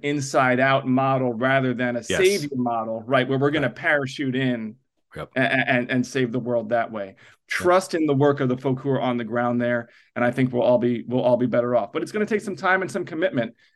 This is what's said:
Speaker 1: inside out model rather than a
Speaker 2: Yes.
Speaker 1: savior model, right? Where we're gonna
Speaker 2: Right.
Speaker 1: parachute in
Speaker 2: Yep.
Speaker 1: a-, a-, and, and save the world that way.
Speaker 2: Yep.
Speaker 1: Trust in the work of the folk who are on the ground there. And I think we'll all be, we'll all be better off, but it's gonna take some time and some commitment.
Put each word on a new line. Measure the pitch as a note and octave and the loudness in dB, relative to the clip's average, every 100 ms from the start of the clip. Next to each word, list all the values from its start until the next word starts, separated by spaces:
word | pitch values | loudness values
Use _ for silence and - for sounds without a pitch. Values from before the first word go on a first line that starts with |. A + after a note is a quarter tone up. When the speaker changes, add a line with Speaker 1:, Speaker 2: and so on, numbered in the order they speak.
Speaker 1:
inside | C#3+ D3 C#3 D#3 B2+ B2+ | -4 -4 0 2 2 4
out | C3+ C3+ C3 | 4 2 2
model | B2+ C3+ C3+ B2+ | 0 2 0 0
rather | A2+ C3 C3+ B2+ | 0 2 2 2
than | A#2 B2 A#2+ | -2 -2 -4
a | - | -2
Speaker 2:
Yes. | - | 2
Speaker 1:
savior | F#3+ G3+ C#3+ | 2 2 -4
model, | C3 B2 A#2 A2 A2+ A2 | -4 -2 -2 -4 -6 0
right? | C3 B2+ | 0 2
Where | C3+ | 0
we're | C#3+ | 2
gonna | D3+ C3 | 0 -2
Speaker 2:
Right. | A2 | -2
Speaker 1:
parachute | E3+ D3 C3+ C3+ C3+ B2+ | 0 0 -2 -6 -4 -2
in | C3 A#2+ A2 A2 _ _ _ D3+ | -2 -2 -6 -12 _ _ _ -14
Speaker 2:
Yep. | D3 B2+ | -8 -2
Speaker 1:
a-, | |
a-, | |
and, | B2+ C3 B2+ B2+ A#2 | 0 2 2 0 0
and | C3 B2 | -2 -2
save | C3+ B2 | -2 -2
the | B2 | -2
world | A#2 A#2+ G#2+ | -2 -2 0
that | A#2 A2 | 0 0
way. | A2 G2 | -6 -10
Speaker 2:
Yep. | - - _ - | -14 -20 _ -10
Speaker 1:
Trust | - F3+ F#3 F#3 | -2 4 4 2
in | E3+ | -2
the | D#3 | 2
work | C3+ C#3+ C#3 | 4 4 2
of | C3 | 0
the | B2+ | 0
folk | C#3 B2+ | -2 -2
who | C#3+ | 0
are | C3 | 0
on | B2+ A#2+ | 0 -2
the | |
ground | A2 A#2+ A#2+ A#2+ | -4 -2 0 0
there. | A#2+ A#2+ A#2 _ _ A#2+ | 0 -2 -4 _ _ -2
And | |
I | A#2+ | 0
think | B2+ B2+ | 2 0
we'll | B2 | 2
all | A#2+ B2 | 4 4
be, | A#2+ A#2 - | 2 -2 -2
we'll | B2 | 0
all | A#2+ A#2 | 2 2
be | B2 | 2
better | B2 A#2+ | 0 2
off, | A#2+ G2+ | 0 0
but | D#3 | -6
it's | E3 | -4
gonna | G#3+ G#3+ | -4 0
take | A3 | -2
some | G#3 F3 | -4 -4
time | F#3 F#3+ | 0 0
and | F3 | 0
some | - F3+ | -6 -6
commitment. | D#3+ F#3 C3 A2+ - _ | -2 0 0 -4 -8 _